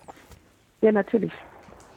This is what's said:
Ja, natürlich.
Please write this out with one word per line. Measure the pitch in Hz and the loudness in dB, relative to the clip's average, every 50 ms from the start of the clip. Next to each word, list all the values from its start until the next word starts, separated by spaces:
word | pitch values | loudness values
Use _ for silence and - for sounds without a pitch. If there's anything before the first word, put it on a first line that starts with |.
| - - - - - - - - _ _ _ _ _ _ _ _ | -20 -20 -20 -20 -20 -20 -20 -20 _ _ _ _ _ _ _ _
Ja, | - 220 | 2 2
natürlich. | 214 208 196 - - 226 185 165 - - - - - - - - - - - - - | 2 2 0 0 -2 -2 -2 -4 -8 -12 -18 -20 -20 -20 -20 -20 -20 -20 -20 -20 -20